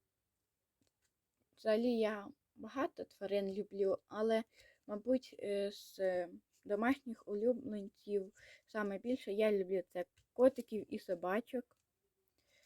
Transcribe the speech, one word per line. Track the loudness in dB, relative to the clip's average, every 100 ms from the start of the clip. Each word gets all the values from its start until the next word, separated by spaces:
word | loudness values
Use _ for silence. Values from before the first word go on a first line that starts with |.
| _ _ _ _ _ _ _ _ _ _ _ _ _ _ _ _
взагалі | 2 4 4 2
я | 2 0 -8 -16 _ -18
багато | -10 -4 -4 -4
тварин | -12 -8 -2 0 0
люблю, | -4 -4 0 0 0 -4
але, | -2 2 2 0 _ -20 _ -12
мабуть, | -6 0 0 0 -10
е, | -4 -2 -2
з | -6 -14 -2 0 0 -4 -10 _ _
домашніх | -4 0 2 0 -2 -12 -6
улюбленців | 0 0 0 -2 -8 -8 _ -4 -4 -4 -14 -20 -20 _
саме | -4 -4 -4
більше | -2 -4 -2
я | 2 4
люблю | 4 2 -2 -2
це | -6 -8 _ _
котиків | 4 4 4 -6 -6 -6
і | -8
собачок. | -4 -2 0 -2 -2 -8 -8 _ _ _ _ _ _ _ _ _